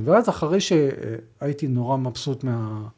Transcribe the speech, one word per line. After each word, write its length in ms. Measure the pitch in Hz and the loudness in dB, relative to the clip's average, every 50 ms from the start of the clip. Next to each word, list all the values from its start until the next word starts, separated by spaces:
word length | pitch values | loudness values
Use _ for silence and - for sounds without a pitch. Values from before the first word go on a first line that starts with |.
| 110 | 2
ואז 240 | 135 180 220 233 208 | 4 6 6 6 4
אחרי 300 | - - 165 151 175 202 | 0 -2 0 0 2 2
שהייתי 1080 | 190 - 185 156 147 139 - - - 113 113 113 - - _ - 143 143 143 143 160 135 | 2 4 4 4 4 4 0 -2 -6 -8 -8 -8 -10 -14 _ -6 -4 -4 -4 -2 -2 -2
נורא 280 | 127 123 120 123 135 | 0 0 0 0 0
מבסוט 480 | 131 127 127 113 - - 143 131 120 139 | 0 0 -2 -4 -6 -4 -6 -4 -4 -2
מה-, 440 | 127 117 117 110 107 110 107 107 110 - | -2 -2 -2 -2 -4 -6 -8 -8 -10 -14